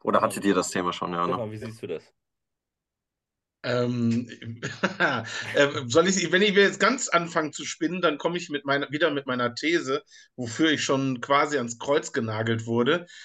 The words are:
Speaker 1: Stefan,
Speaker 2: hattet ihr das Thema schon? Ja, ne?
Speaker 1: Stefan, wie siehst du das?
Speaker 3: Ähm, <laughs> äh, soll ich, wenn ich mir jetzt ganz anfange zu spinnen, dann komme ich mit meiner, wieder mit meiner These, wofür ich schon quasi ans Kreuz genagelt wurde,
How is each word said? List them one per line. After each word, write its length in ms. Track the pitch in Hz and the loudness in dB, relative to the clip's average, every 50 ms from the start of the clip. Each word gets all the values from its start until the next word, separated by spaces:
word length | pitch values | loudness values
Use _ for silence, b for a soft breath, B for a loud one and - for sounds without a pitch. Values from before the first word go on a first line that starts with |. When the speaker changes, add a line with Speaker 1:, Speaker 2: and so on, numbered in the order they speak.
Speaker 1:
Stefan, 200 | - - 104 104 | -2 0 2 4
Speaker 2:
hattet 240 | 107 110 - 107 95 | 2 2 0 0 2
ihr 100 | 101 95 | 2 4
das 140 | 92 - - | 2 2 0
Thema 240 | - 101 90 90 85 | -2 -2 -2 -2 -2
schon? 200 | - 90 90 87 | -4 -4 -4 -2
Ja, 120 | 87 87 87 | -2 -2 -2
ne? 60 | 90 | -2
Speaker 1:
Stefan, 180 | - 117 107 | -2 -4 -6
wie 60 | 110 107 | -8 -10
siehst 240 | 110 113 110 113 | -10 -12 -12 -12
du 60 | - 98 | -10 -8
das? 260 | 85 78 - _ _ _ _ _ _ _ _ _ _ _ _ _ _ _ _ _ _ _ _ _ _ _ _ _ _ _ _ _ _ _ | -8 -10 -10 _ _ _ _ _ _ _ _ _ _ _ _ _ _ _ _ _ _ _ _ _ _ _ _ _ _ _ _ _ _ _
Speaker 3:
Ähm, 680 | - 127 123 123 123 123 123 120 120 117 113 117 123 - | -4 -2 0 0 0 0 0 0 2 2 2 0 -2 -4
<laughs> 720 | - - - 110 117 117 - 123 - - - 185 - - 180 160 135 117 107 B B B B B - | -10 -12 -12 -12 -10 -8 -8 -8 -4 -4 -4 -4 -2 0 0 0 0 -2 -4 B B B B B 2
äh, 140 | - 143 143 143 151 135 120 | 4 4 4 2 -2 -4 2
soll 200 | 117 160 165 190 | 4 4 6 6
ich, 240 | 190 190 175 156 | 4 2 2 2
wenn 100 | 160 185 | 2 4
ich 120 | 202 214 190 | 4 4 6
mir 100 | 202 202 | 6 6
jetzt 160 | 185 - - | 6 4 2
ganz 300 | 196 208 247 - - - | 2 2 2 0 0 0
anfange 420 | - 170 170 165 - 170 156 151 | 0 0 0 0 -2 -2 -2 -2
zu 140 | - - 156 | -4 -8 -10
spinnen, 360 | - - - 165 156 175 185 | -10 -6 -4 -2 -2 0 0
dann 160 | 175 165 147 143 | 0 0 0 0
komme 200 | - 175 175 175 | -2 -2 -2 -4
ich 120 | 175 165 | -4 -6
mit 140 | 147 143 143 | -6 -4 -2
meiner, 240 | 139 139 143 139 - | 0 0 0 0 -2
wieder 220 | 139 147 170 160 | 0 0 2 2
mit 160 | 147 143 135 131 | 2 0 -2 -2
meiner 260 | 127 123 123 120 117 | -2 0 0 -2 -2
These, 480 | 117 - 151 170 170 139 131 135 151 b b b b b b _ - | -2 -2 0 0 0 0 -2 -4 -4 b b b b b b _ -8
wofür 340 | 127 113 110 - 160 165 | -8 -6 -2 2 2 2
ich 100 | 147 120 | 2 2
schon 380 | - - 147 135 135 135 131 120 | 0 0 0 2 0 0 -2 -4
quasi 380 | 117 - 143 143 151 147 143 139 | 0 2 2 4 4 2 0 -2
ans 200 | 123 117 117 - | -4 -4 -8 -8
Kreuz 360 | - - 143 160 165 - - | -2 0 0 0 0 -2 -4
genagelt 520 | 135 117 113 107 107 113 113 113 113 113 | -4 -4 -2 -2 -2 0 0 -2 -2 -2
wurde, 400 | 117 117 117 120 131 156 180 175 B B B B | -2 0 2 2 2 2 0 -2 B B B B